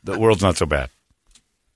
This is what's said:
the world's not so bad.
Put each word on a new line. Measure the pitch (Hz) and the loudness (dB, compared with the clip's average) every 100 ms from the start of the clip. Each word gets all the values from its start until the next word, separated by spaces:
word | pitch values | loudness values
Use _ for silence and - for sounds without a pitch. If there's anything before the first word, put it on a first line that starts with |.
the | 101 98 | -10 0
world's | 113 104 | 2 2
not | 95 85 | 2 0
so | 82 | -2
bad. | 73 64 _ _ _ _ _ _ _ _ | -4 -6 _ _ _ _ _ _ _ _